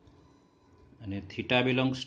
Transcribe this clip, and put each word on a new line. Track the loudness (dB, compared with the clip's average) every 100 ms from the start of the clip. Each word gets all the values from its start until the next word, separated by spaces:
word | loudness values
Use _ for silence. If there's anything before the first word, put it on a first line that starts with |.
| -20 -20 -20 -20 _ _ _ -20 -20 -16
અને | -8 -8
theta | -8 -8 2 2
belongs | 4 2 2 0